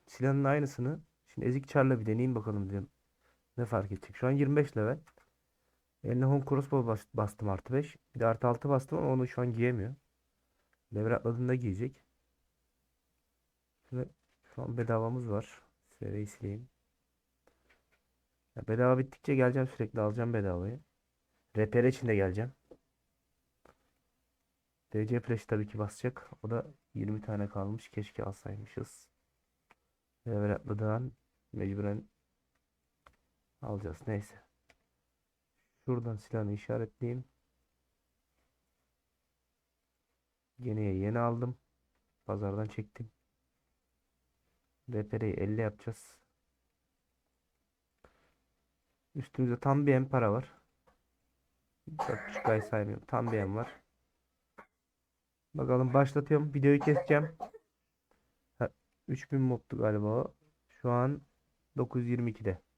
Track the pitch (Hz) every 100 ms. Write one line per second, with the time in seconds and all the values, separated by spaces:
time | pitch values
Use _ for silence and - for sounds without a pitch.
0 | _ - 131 139 139 147 143 - 123 160
1 | - _ _ - 120 131 135 147 131 123
2 | 110 110 131 120 107 104 95 98 - _
3 | _ _ _ _ _ - 113 110 101 95
4 | - - 127 139 139 147 143 113 107 151
5 | - _ _ _ _ _ _ _ _ _
6 | 107 123 135 139 139 139 139 139 117 107
7 | - 110 104 - 107 95 - 131 151 -
8 | _ 127 117 113 123 120 143 135 135 156
9 | 143 131 127 - 123 113 120 120 117 139
10 | _ _ _ _ _ _ _ _ _ 104
11 | 110 113 117 117 123 127 120 95 127 -
12 | _ _ _ _ _ _ _ _ _ _
13 | _ _ _ _ _ _ _ _ _ 127
14 | 123 - _ _ _ - 123 117 117 113
15 | 113 127 120 104 110 - _ _ _ _
16 | 104 101 104 - 104 104 123 _ _ _
17 | _ _ _ _ _ _ _ _ _ _
18 | _ _ _ _ _ - - 113 123 127
19 | 131 - - 135 127 135 131 - 113 113
20 | 107 110 117 117 98 87 95 127 - _
21 | _ _ _ _ _ 107 107 120 123 131
22 | 120 104 95 98 123 - _ - _ _
23 | _ _ _ _ _ _ - _ _ _
24 | _ _ _ _ _ _ _ _ _ 107
25 | 107 120 - 113 - 107 104 107 104 -
26 | 123 - - - 110 117 - - _ -
27 | 101 107 104 104 101 101 98 110 - -
28 | 104 - 104 101 - 101 104 - - -
29 | - _ _ _ _ _ _ _ _ _
30 | _ _ - 104 104 101 - 107 107 110
31 | 127 - _ _ _ - 95 98 104 104
32 | - _ _ _ _ _ _ _ _ _
33 | _ _ _ _ _ _ 120 101 101 82
34 | - 104 101 - _ _ _ _ _ _
35 | _ _ _ _ _ _ _ _ - 120
36 | 117 107 - 113 104 104 - 117 110 -
37 | 120 123 123 _ _ _ _ _ _ _
38 | _ _ _ _ _ _ _ _ _ _
39 | _ _ _ _ _ _ _ _ _ _
40 | _ _ _ _ _ - 123 107 104 92
41 | 101 117 117 117 123 127 _ _ _ _
42 | _ _ - 101 101 101 107 - 107 -
43 | 113 - _ _ _ _ _ _ _ _
44 | _ _ _ _ _ _ _ _ - 110
45 | 107 117 110 - 98 107 110 104 - 113
46 | - - _ _ _ _ _ _ _ _
47 | _ _ _ _ _ _ _ _ _ _
48 | - _ _ _ _ _ _ _ _ _
49 | _ 147 - - 127 120 139 139 143 131
50 | 135 131 113 110 131 - _ _ _ _
51 | _ _ _ _ _ _ _ _ - 156
52 | - 117 - - - 110 107 110 104 107
53 | - 120 117 110 95 104 120 - _ _
54 | _ _ _ _ _ - - _ _ _
55 | _ _ _ _ _ 147 127 127 127 135
56 | 139 147 143 151 151 143 139 143 147 147
57 | - 147 151 - - - - _ _ _
58 | _ _ _ _ _ - 117 - _ _
59 | - 135 - 139 131 120 - - 110 107
60 | 104 113 - - _ _ _ - 127 120
61 | 131 143 - _ _ _ _ - 123 127
62 | 120 120 120 107 104 92 -